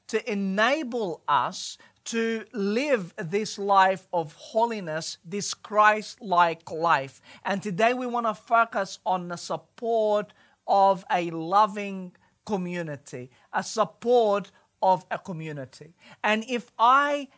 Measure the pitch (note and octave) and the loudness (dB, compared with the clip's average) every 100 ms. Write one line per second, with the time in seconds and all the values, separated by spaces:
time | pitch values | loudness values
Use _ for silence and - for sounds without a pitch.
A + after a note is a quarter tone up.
0 | - A3 - G3+ G3 F#3+ A3+ D4+ C4 A#3+ | -6 -4 -4 -4 -2 0 2 0 -2 -4
1 | G3 D#3 - C#3+ C3+ F#3 - - _ _ | -4 -4 0 2 0 -6 -12 -14 _ _
2 | - A3+ A3+ A3+ - A#3 G3 G#3+ D4 B3 | -6 -4 -2 -4 -6 -4 -2 0 0 0
3 | E3+ - E3 G3+ G#3+ - G3+ G3 F#3+ F#3+ | -2 -8 -4 -4 -4 -4 4 6 6 4
4 | - F3 D3+ - - A3 A#3 A3 F3 D#3 | -2 -4 -4 -10 -4 0 0 -2 -6 -6
5 | E3 - E3 G3+ - - - G#3 G#3 G#3+ | -6 -12 -8 -6 -6 -8 0 4 6 4
6 | - - G3 F3 E3+ E3 - E3 E3 D3+ | -2 -14 0 4 4 0 -8 -4 2 2
7 | C3+ - - - - G3 G3+ F3+ A3+ B3+ | 0 -12 -20 -10 -6 -4 -4 0 2 2
8 | B3+ A#3+ A#3 G#3 - A#3 A3+ G#3+ F#3+ - | -2 -2 -2 -4 0 2 2 -2 -6 -6
9 | - F#3 F3 E3+ - E3 - - A#3 A3+ | -4 -2 -4 -10 -6 -8 -8 -8 -2 0
10 | G#3+ G#3 G#3 _ _ _ - G3 G3 F#3 | 2 0 -2 _ _ _ 0 4 4 2
11 | - F3+ E3+ E3 E3 G3 G#3+ G#3 G3+ F#3+ | 0 -2 -2 -6 0 2 2 0 -8 -10
12 | F3+ - _ _ - G3+ F3+ F3 D#3+ C#3+ | -12 -16 _ _ -6 -4 -4 -6 -6 -10
13 | - C3 B2+ _ _ F3 F#3 A3 G3+ - | -12 -14 -14 _ _ -6 -4 -2 -4 -2
14 | A#3 B3 G#3+ G3+ F#3 _ _ _ F#3+ F#3 | 2 4 4 0 -4 _ _ _ 2 2
15 | - - - E3 D#3+ D3 C3 - D3+ _ | -2 -10 -8 -10 -10 -10 -12 -16 -20 _
16 | - - G#3 G#3+ A3 A#3+ - - A#3 C4+ | -20 -4 0 0 -2 -6 -6 2 4 6
17 | C#4+ D4 C4+ | 2 -2 -6